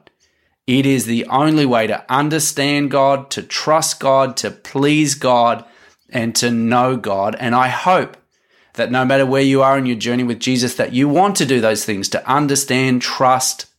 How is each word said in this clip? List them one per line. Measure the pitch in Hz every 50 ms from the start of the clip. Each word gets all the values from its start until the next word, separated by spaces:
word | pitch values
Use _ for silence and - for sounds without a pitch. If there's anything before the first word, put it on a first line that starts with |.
| _ _ _ _ _ _ _ _ _ _ _ _ _
it | - 127 135 135
is | 139 135 127 110
the | 113 117 117 -
only | - 127 135 151 156 156 151 143
way | 127 120 113 110 107
to | 104 - - -
understand | 127 139 147 151 160 156 151 - - 143 139 143 143 143 143 135
God, | 139 139 135 139 139 135 131 -
to | - -
trust | - - - - - 151 156 160 - - - -
God, | - 135 135 135 131 127 123
to | - - 101
please | - - - - - 135 139 147 151 151 156 139 139
God, | - - 127 123 120 117 117 113 113 - - - - - - _ _ _ _
and | - 123 113 117 117
to | - 123 120
know | 117 117 113 117 123 123 123 131 135
God. | 120 98 101 98 98 98 107 110 -
And | 127 117
I | 120 127 127
hope | 123 123 - - 180 185 165 123 - - - _ _ _ _ _ _ _ _ _ _ _
that | - 113 117
no | 123 131 131
matter | 127 139 139 135
where | 127 135 139
you | 139 135 135 135
are | 135 135 139
in | 139 131
your | 123 120
journey | 107 104 120 120 123
with | 127 120 117 110
Jesus, | - 127 131 123 123 120 -
that | - 113 -
you | 120 127 139 147
want | 143 170 190 202 190 -
to | 160
do | 131 135 120
those | 110 110 107 107 -
things, | - 104 98 98 -
to | - - - 120
understand, | 131 147 151 139 139 135 - - 127 127 131 131 127 123
trust, | - - - - 135 127 127 127 - - - - - - _